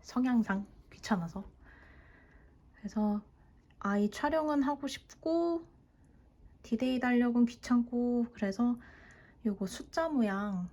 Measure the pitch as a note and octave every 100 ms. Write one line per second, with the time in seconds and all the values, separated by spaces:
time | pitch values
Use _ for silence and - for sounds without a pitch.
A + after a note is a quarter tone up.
0 | - B3 B3+ B3 G#3 G3 G3+ - - -
1 | - G3+ E3+ G3 G3 - - - - -
2 | - - - - - - - - G3+ G#3+
3 | G#3 G#3 - - - - _ - G3+ G3+
4 | G#3 - D4 D#4 D4+ D4 C#4 C#4+ C#4 -
5 | - - D#4+ E4 E4+ E4+ E4 - - _
6 | - - - _ - - - A3+ B3+ B3+
7 | B3 B3 A#3+ A#3+ A#3+ - - B3 A#3+ A#3+
8 | A#3+ A#3+ A#3 - G3+ F#3+ A#3+ A#3 - -
9 | - - - - A3+ G3 F#3+ - - -
10 | E4 D4 G#3+ G3 G#3 F#3+ F3+